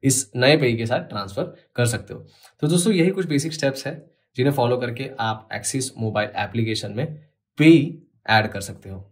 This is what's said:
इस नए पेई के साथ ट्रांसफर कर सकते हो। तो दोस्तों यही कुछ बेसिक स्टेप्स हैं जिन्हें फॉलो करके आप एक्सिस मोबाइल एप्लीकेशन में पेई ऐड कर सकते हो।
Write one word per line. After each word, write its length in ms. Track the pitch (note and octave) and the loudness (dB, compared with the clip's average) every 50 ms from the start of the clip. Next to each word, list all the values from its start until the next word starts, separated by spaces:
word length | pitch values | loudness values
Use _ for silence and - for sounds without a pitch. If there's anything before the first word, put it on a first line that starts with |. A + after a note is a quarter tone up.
| - | 4
इस 280 | C3+ C3 - - - _ | 2 2 2 -2 -6 _
नए 200 | B2 B2 C3+ D3+ | 2 4 4 4
पेई 200 | D#3 C#3 A#2+ A#2 | 4 4 2 0
के 100 | A2+ A2+ | 0 -2
साथ 140 | G#2+ A#2+ D#3 | -2 -2 -4
ट्रांसफर 540 | F3 - - G#2 G2 F#2+ - - E3+ F3+ - - _ _ _ | -4 -6 -10 -10 -10 -8 -6 -8 -8 -8 -10 -20 _ _ _
कर 100 | - B2 | 0 0
सकते 280 | A2 A2 G2+ - - - | 0 0 -4 -8 -12 -16
हो। 120 | - - - _ _ _ - _ _ - | -18 -18 -20 _ _ _ -20 _ _ -2
तो 60 | D3+ | 0
दोस्तों 240 | E3 F3+ F3 A3 G#3 | 2 2 2 2 4
यही 180 | F3+ E3 F#3 | 4 4 2
कुछ 160 | F#3+ F#3+ F#3 | 2 -2 -4
बेसिक 260 | D#3 D3 C#3+ D3 E3 D#3 | -2 -2 -2 -2 -2 -6
स्टेप्स 340 | - - C#3 C3+ - - | -2 -2 -2 -2 -2 -8
हैं 100 | C#3 E3+ F3 - _ _ _ _ _ _ | -10 -10 -10 -16 _ _ _ _ _ _
जिन्हें 180 | - B2+ C#3+ C#3+ | 0 0 0 2
फॉलो 220 | C3+ B2 B2 B2 | 2 2 2 2
करके 340 | B2 B2 A#2+ A#2 B2 C3+ C3+ - - | 0 -2 -6 -6 -8 -10 -12 -8 -6
आप 280 | A2+ A2+ A2 - - _ - | -4 -4 -4 -6 -8 _ -12
एक्सिस 440 | G#2 - - - C3+ B2+ - - - | -8 -8 -4 -4 -4 -6 -6 -6 -6
मोबाइल 320 | A2+ A2 G2+ G#2 G#2 G#2+ - | -6 -2 -2 -2 -2 -2 -4
एप्लीकेशन 560 | - G#2 - - A#2 A2+ A2+ A2 G#2+ - G#2 G#2 | -6 -8 -4 -2 -2 -2 -2 -2 -6 -6 -8 -6
में 220 | A2+ B2+ - - - - _ _ _ _ _ _ - | -6 -6 -6 -8 -14 -18 _ _ _ _ _ _ 4
पेई 440 | D3+ D#3+ E3 D3+ - - - - - _ _ _ _ - | 8 8 8 8 8 2 -6 -12 -18 _ _ _ _ 2
ऐड 180 | A2 A2 G#2+ G#2+ | 2 2 2 2
कर 120 | - G2 | -4 -8
सकते 280 | F#2+ - G2 - - G2 | -10 -10 -12 -14 -14 -16
हो। 100 | F#2+ F#2+ G2 - | -16 -16 -16 -20